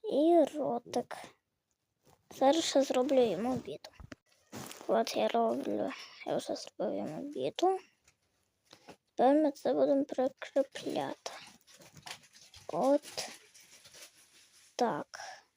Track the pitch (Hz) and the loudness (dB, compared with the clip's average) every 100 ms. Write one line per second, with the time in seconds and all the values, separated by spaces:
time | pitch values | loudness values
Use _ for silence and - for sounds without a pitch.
0 | 440 269 311 339 277 302 262 233 170 233 | 0 4 8 8 6 0 -2 -4 -4 -4
1 | - - - _ _ _ _ _ _ _ | -4 -14 -16 _ _ _ _ _ _ _
2 | _ _ _ - 269 320 - 285 269 254 | _ _ _ 2 4 4 2 2 2 0
3 | 254 269 233 170 240 247 - - - - | 2 4 4 0 -2 -4 -8 -14 -16 -20
4 | - - _ _ _ - - - - 208 | -20 -20 _ _ _ -16 -14 -12 0 0
5 | 226 - 214 233 226 247 240 208 - - | 0 -2 0 2 0 -2 -4 -4 -4 -6
6 | - - - 147 - 302 - - 185 - | -16 -12 -4 -4 -4 -8 -10 -6 -6 -4
7 | 123 156 285 294 135 - 359 381 - _ | -8 -8 -10 -6 -6 0 0 0 -8 _
8 | _ _ _ _ _ _ _ - - - | _ _ _ _ _ _ _ -20 -20 -20
9 | _ - 254 294 311 294 269 285 269 277 | _ 2 4 6 2 0 -2 2 2 2
10 | 285 - 254 - - 277 269 - - 143 | 0 -2 -4 -4 -4 -2 -2 -6 -6 -4
11 | 139 190 - - - - _ - - - | -6 -8 -14 -16 -20 -20 _ -20 -20 -20
12 | - - _ - - - - 156 254 285 | -18 -18 _ -20 -20 -18 -8 0 2 2
13 | - - - - - - - - - - | 0 -12 -12 -16 -20 -20 -20 -20 -20 -20
14 | - _ _ _ _ _ _ - 240 294 | -20 _ _ _ _ _ _ -2 -2 -2
15 | - - - - _ | -8 -14 -16 -18 _